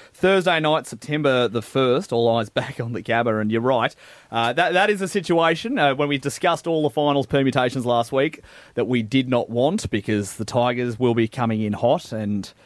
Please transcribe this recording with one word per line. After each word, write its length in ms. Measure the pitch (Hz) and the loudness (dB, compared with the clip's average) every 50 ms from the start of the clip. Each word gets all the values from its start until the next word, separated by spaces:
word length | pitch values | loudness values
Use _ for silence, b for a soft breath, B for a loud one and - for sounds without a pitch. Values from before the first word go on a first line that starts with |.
| B B B | B B B
Thursday 460 | - 180 185 196 190 165 180 170 160 | 0 2 2 4 4 2 2 0 2
night, 260 | 156 151 156 156 117 | 2 2 0 0 -2
September 600 | - - - - - 147 156 147 139 131 123 123 113 | -6 -12 -14 -8 -6 -4 0 2 2 2 2 2 0
the 160 | 104 117 107 | 0 -4 -6
first, 500 | - - 135 131 127 123 147 202 - 123 | -4 -2 0 2 2 2 0 0 -2 -2
all 160 | 117 117 117 113 117 | 0 2 2 2 2
eyes 120 | 107 - | -2 -2
back 300 | - 131 120 - - - | -4 -6 -6 -6 -8 -8
on 140 | 120 117 120 | -8 -6 -6
the 80 | 92 | -8
Gabba, 400 | 101 - 113 117 117 117 110 107 | -4 -2 0 0 2 0 0 0
and 100 | 107 107 | 0 0
you're 80 | 110 113 | 0 0
right. 360 | 117 127 131 117 117 135 - B B B B B B B | 2 2 2 2 0 0 -2 B B B B B B B
Uh, 220 | 117 117 117 120 127 | -4 -2 -2 0 0
that, 180 | 160 175 165 175 | 0 0 2 2
that 160 | 180 202 208 | 2 2 2
is 120 | 214 185 | 0 -2
a 80 | 196 185 | -4 -4
situation, 680 | - 202 165 - 175 170 165 165 165 160 - 226 269 220 | -4 -4 -2 0 2 2 4 2 2 0 -2 -4 0 2
uh, 160 | 151 143 135 | 2 2 2
when 140 | 139 147 143 | 2 0 0
we 100 | 143 135 | 0 -2
discussed 500 | - 139 - - - 175 170 165 - 170 | -2 -6 -6 -2 0 0 0 0 -2 -2
all 160 | 165 156 151 | -2 0 0
the 60 | 143 | 0
finals 360 | - 156 147 147 143 139 127 | 0 0 0 2 2 0 0
permutations 600 | - - 139 135 135 123 135 127 127 - 135 113 | 0 0 2 2 2 2 2 0 0 0 -2 0
last 280 | 120 120 117 117 - 139 | 2 2 2 2 0 0
week, 280 | 135 139 156 - - B B B B B B B | 0 0 0 -4 -8 B B B B B B B
that 100 | 120 110 | -4 -2
we 160 | 113 127 120 | 0 0 0
did 260 | 110 104 131 131 131 127 | 0 2 0 0 2 2
not 220 | 127 120 - - | 0 0 0 0
want 400 | 117 120 131 151 190 220 - - | 0 0 2 2 0 -2 -4 -4
because 460 | - 107 - - 107 104 101 - - - | -4 -4 -2 0 0 0 -2 -4 -6 -8
the 80 | 110 | -8
Tigers 520 | - - 123 120 123 123 123 123 123 113 110 | -4 0 0 0 2 0 -2 -2 -4 -2 0
will 160 | 127 120 113 | 2 2 4
be 120 | 117 113 107 | 2 2 0
coming 320 | - - 120 113 113 107 | -2 -2 -2 -2 0 0
in 120 | 107 107 101 | -2 -2 -2
hot, 400 | - - 120 147 175 - - 117 | 0 2 2 2 0 -2 -6 -8
and, 400 | 110 107 101 104 101 95 - - b b | -6 -4 -4 -4 -4 -6 -8 -14 b b